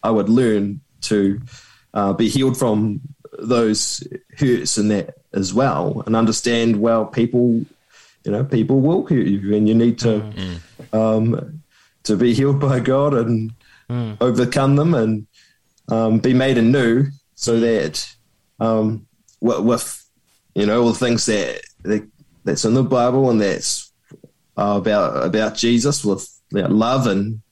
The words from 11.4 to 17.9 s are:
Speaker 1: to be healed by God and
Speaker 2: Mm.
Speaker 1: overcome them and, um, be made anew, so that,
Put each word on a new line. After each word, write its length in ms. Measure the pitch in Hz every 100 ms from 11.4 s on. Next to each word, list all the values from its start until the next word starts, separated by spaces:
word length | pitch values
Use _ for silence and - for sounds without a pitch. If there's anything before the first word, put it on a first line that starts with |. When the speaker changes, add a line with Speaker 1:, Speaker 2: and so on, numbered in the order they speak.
| - 156 _ _ _ _
Speaker 1:
to 140 | - 104
be 160 | 123
healed 260 | 117 139 139
by 220 | 139 127
God 320 | 120 135 143
and 400 | 135 113 117 110 113 _ _ _
Speaker 2:
Mm. 280 | 120 113 107
Speaker 1:
overcome 560 | 123 120 123 139 135 139
them 180 | 160
and, 340 | 156 110 110 107 _ _ _ _ _ -
um, 320 | 113 113 110
be 140 | 123
made 240 | 127 131 120
anew, 480 | 113 139 120 117 139 - _ _
so 220 | - 117
that, 440 | 117 110 76